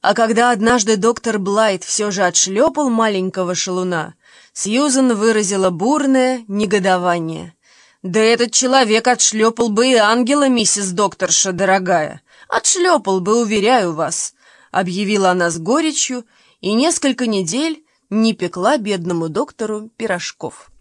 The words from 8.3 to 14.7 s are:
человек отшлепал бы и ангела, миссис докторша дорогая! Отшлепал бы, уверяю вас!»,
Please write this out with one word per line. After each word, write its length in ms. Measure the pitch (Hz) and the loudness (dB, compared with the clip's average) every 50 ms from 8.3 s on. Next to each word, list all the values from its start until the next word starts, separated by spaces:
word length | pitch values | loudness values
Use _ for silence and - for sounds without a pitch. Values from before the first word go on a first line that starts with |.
| 233 233 240 233 | 4 2 0 0
человек 560 | - - 262 254 254 269 254 214 220 226 226 247 | 0 0 0 4 4 4 4 4 2 2 2 2
отшлепал 600 | 247 233 - - - 220 214 226 226 - 233 233 | 2 2 2 0 2 2 2 2 2 2 -2 0
бы 180 | 208 208 247 262 | 2 2 2 4
и 60 | 262 | 4
ангела, 560 | 226 208 208 226 240 247 226 285 294 277 269 | 4 4 4 4 2 2 2 2 2 2 2
миссис 400 | 254 233 214 196 - 202 202 185 | 2 2 2 0 0 -2 -4 -6
докторша 600 | 180 175 208 196 - _ 190 185 - - - 196 | -2 0 0 -2 0 _ -2 0 0 0 0 0
дорогая! 720 | 185 170 196 185 190 196 185 175 185 165 156 147 - - _ _ _ - - _ | -2 -2 0 2 2 0 2 0 0 0 0 -4 -8 -14 _ _ _ -20 -10 _
Отшлепал 720 | - - - - - 370 349 349 349 285 196 196 190 190 | -4 -2 0 0 0 2 2 2 2 2 0 0 -2 -2
бы, 180 | 180 190 220 233 | 0 0 0 2
уверяю 540 | 240 208 214 214 196 226 254 247 196 175 160 | 2 0 0 0 2 4 2 2 2 0 -2
вас!», 400 | 147 160 147 170 - - - _ _ _ - _ _ _ _ | -4 -4 -4 -4 -6 -8 -8 _ _ _ -20 _ _ _ _